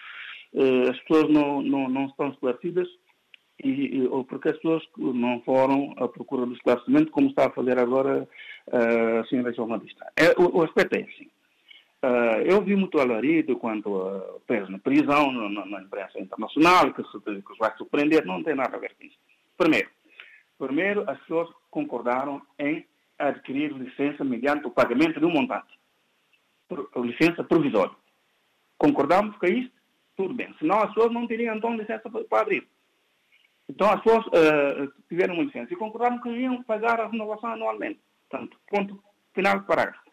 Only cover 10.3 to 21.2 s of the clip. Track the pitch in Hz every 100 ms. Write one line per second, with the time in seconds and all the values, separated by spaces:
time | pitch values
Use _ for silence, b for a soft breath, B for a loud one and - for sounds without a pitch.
10.3 | 175 180 185 160 - 185 98 - - -
11.3 | _ _ b b b b _ 131 123 117
12.3 | 110 147 196 190 202 185 156 127 113 131
13.3 | 165 147 123 117 107 104 98 95 98 92
14.3 | - - 117 95 95 131 143 135 143 143
15.3 | 127 104 104 95 101 95 101 95 101 98
16.3 | - 107 - 165 180 143 - 110 107 -
17.3 | 98 - 101 110 - 104 143 147 156 175
18.3 | 185 160 135 120 107 110 - - _ _
19.3 | _ _ - 170 123 - _ b b b
20.3 | b b _ 135 143 190 202 165 143